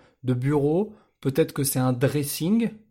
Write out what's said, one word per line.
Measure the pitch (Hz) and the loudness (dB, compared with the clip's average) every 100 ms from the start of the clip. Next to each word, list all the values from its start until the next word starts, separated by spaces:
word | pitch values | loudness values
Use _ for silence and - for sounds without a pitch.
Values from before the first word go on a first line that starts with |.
| _ _ | _ _
de | 127 123 | -4 -2
bureau. | 131 151 143 160 214 - _ _ | 0 2 2 0 -2 -8 _ _
Peut-être | 139 139 156 | -4 0 0
que | - | 0
c'est | 139 135 | -2 0
un | 127 | 0
dressing. | 123 139 147 143 - 160 226 233 - _ | 2 0 0 -4 -4 0 2 0 -4 _